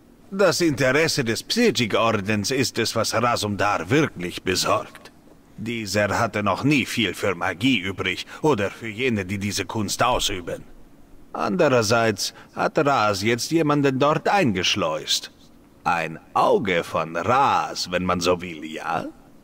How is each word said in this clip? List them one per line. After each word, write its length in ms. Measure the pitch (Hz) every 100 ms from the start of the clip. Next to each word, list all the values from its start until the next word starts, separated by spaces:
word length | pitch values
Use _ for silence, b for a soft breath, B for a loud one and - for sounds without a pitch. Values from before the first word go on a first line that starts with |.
| - - -
Das 300 | 196 196 -
Interesse 640 | 170 127 127 135 160 -
des 180 | 117 110
Psychic-Ordens 1080 | - - 240 131 117 101 113 110 95 107 98
ist 280 | 135 127 -
es, 180 | 113 113
was 180 | 101
Rasumdar 720 | 110 120 110 104 98 98 95 82
wirklich 540 | 135 143 - 87 85
besorgt. 680 | - 92 - 104 - - - - - - - -
Dieser 640 | 110 117 104 101 101 92
hatte 240 | 117 107
noch 220 | 104 92
nie 220 | 127 147 104
viel 280 | - 101
für 200 | 85 104
Magie 440 | 87 87 87 127 120
übrig 480 | 90 92 95 90 - B
oder 280 | 151 123 98
für 180 | - 113
jene, 360 | 104 131 110
die 140 | 90 101
diese 260 | 101 92
Kunst 380 | 95 113 101 -
ausüben. 640 | 123 120 - 101 85 - - - - - - - -
Andererseits 1000 | - 85 190 156 127 104 117 113 101 - B B
hat 240 | - 180 -
Ras 440 | 143 131 107 98
jetzt 280 | 104 120 -
jemanden 460 | 165 151 147 139 131
dort 300 | 143 151 -
eingeschleust. 1000 | 196 156 92 87 104 85 78 76 - - - - - - _
Ein 340 | - 85 80 80 -
Auge 500 | - 156 113 107 87
von 320 | - 90 80 82
Ras, 760 | 87 127 120 92 78 82 -
wenn 140 | 90
man 160 | 90 90
so 200 | 87 90
will, 240 | 90 78
ja? 420 | 80 78 76 82 294 - - -